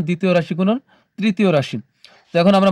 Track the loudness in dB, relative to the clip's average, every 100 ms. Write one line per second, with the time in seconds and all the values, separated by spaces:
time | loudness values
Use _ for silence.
0 | 0 -2 0 0 -2 -4 -2 -2 -6 _
1 | _ -4 -4 0 0 0 -2 -10 -14 _
2 | _ _ _ 0 2 4 4